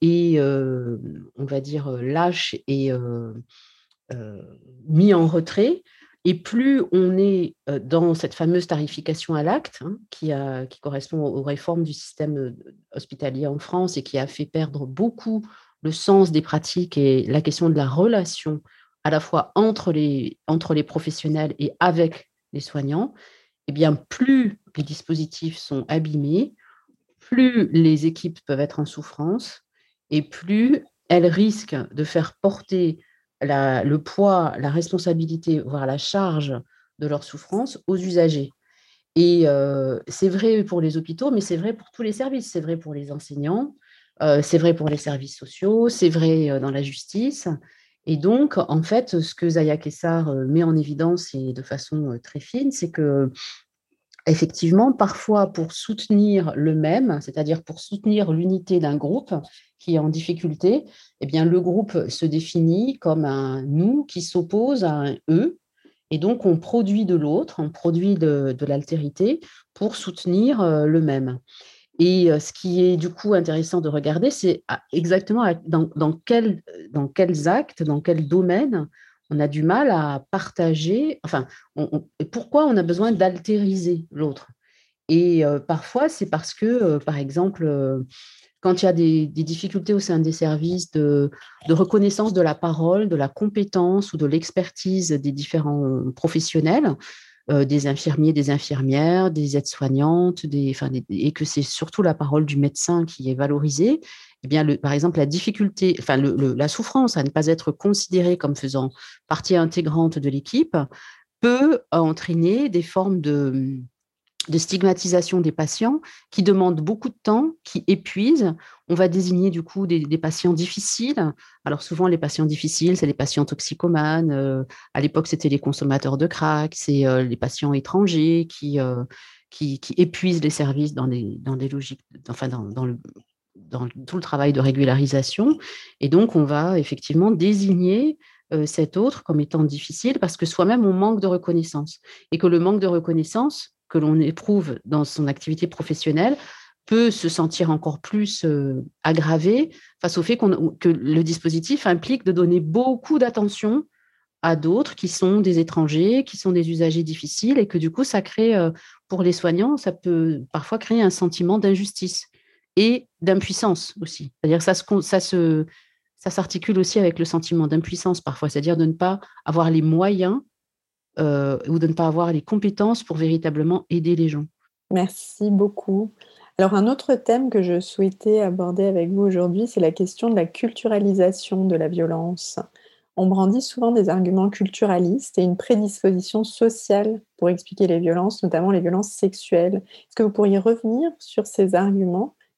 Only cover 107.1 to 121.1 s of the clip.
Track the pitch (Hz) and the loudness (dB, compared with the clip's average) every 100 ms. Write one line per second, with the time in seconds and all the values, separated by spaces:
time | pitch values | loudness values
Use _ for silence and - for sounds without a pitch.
107.1 | 160 139 156 156 165 156 - 202 196 - | 0 -2 0 2 0 -2 -2 0 0 0
108.1 | 180 175 175 147 143 135 135 131 - - | 0 2 0 -2 -4 -4 -4 -4 -6 -20
109.1 | - - 185 - 180 165 175 160 160 165 | -14 -6 -4 0 2 2 0 -2 2 0
110.1 | 160 139 139 - 254 330 165 135 - - | 0 -4 -4 -2 -2 0 0 -2 -8 -20
111.1 | - _ _ 240 247 294 277 - 165 160 | -20 _ _ 2 4 4 2 0 2 2
112.1 | 160 - 170 170 233 285 175 165 190 190 | 0 -2 0 2 2 0 -2 -2 -2 0
113.1 | 185 147 147 139 135 131 131 127 _ _ | 0 0 0 0 -2 -4 -6 -12 _ _
114.1 | _ _ - - 160 165 190 190 180 180 | _ _ -12 -2 -2 -2 2 2 2 2
115.1 | 180 170 180 160 156 156 - 226 302 - | 0 2 0 0 0 -4 -2 0 -2 -4
116.1 | - _ - 190 190 180 160 156 220 254 | -20 _ 0 4 4 4 2 -2 -4 -6
117.1 | - 226 226 320 320 - - - 196 - | -6 0 2 0 -4 -10 -6 -2 -2 -2
118.1 | 185 233 320 185 165 - - - 175 185 | -2 2 4 2 -2 -10 -12 -2 2 2
119.1 | 185 180 180 190 165 165 196 190 165 147 | 2 0 2 2 0 -6 -6 -2 0 0
120.1 | 160 160 160 180 165 175 - - - 247 | -2 -2 0 0 0 -2 -6 -6 -4 -2